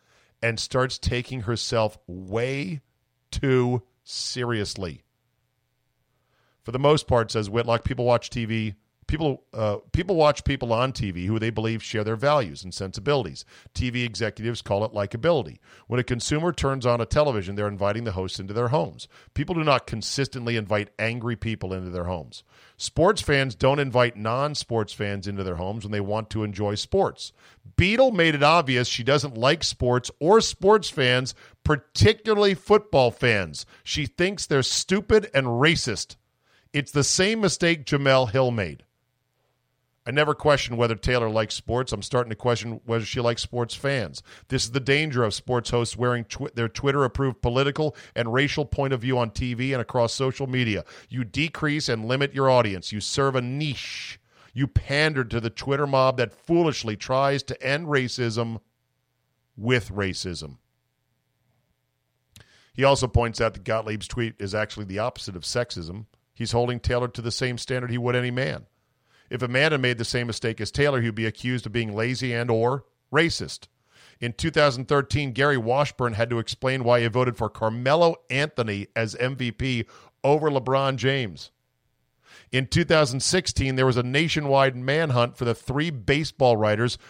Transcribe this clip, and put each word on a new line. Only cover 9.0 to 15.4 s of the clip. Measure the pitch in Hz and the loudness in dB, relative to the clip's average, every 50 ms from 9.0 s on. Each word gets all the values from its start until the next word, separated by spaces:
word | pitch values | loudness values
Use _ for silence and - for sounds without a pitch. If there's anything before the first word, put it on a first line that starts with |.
| _ | _
people, | - 156 156 160 147 131 - _ _ | -4 -2 0 0 -2 -2 -4 _ _
uh, | - 110 110 107 101 - - - | -6 -2 -2 -2 -2 -4 -6 -4
people | - 156 185 185 196 | -4 -4 -2 0 2
watch | 160 151 147 143 - - | 4 4 4 4 2 -2
people | - 139 131 131 117 113 | -2 -2 -2 0 -2 0
on | 113 127 135 | 0 0 -2
T | 127 - 113 98 | -2 -4 -4 -4
V | 82 87 90 | -4 -4 -2
who | 95 110 110 | -2 0 0
they | 110 117 | -2 -2
believe | 107 107 110 113 113 107 | -2 -2 -2 -2 -4 -4
share | - - - 107 104 | -6 -6 -4 -4 -2
their | 107 113 | -2 -4
values | 107 131 143 151 147 117 82 71 71 | 0 2 2 2 2 0 -2 -8 -12
and | 92 92 | -14 -14
sensibilities. | - - 98 95 - - 98 139 147 135 107 82 67 - - _ - - _ - | -10 -8 -8 -8 -8 -6 -2 0 0 0 0 -4 -10 -12 -18 _ -20 -20 _ -10
T | _ - 131 123 | _ -4 -4 -2
V | 117 123 123 | -2 -2 -4
executives | 117 104 90 113 107 - - 107 117 120 - | -4 -4 -4 -4 -4 -4 -4 -6 -6 -6 -6
call | - - 101 101 107 | -4 -2 0 0 0
it | 110 | -2
likability. | - 104 101 98 - 117 110 165 175 139 | -2 -4 -4 -4 -4 -2 0 2 2 2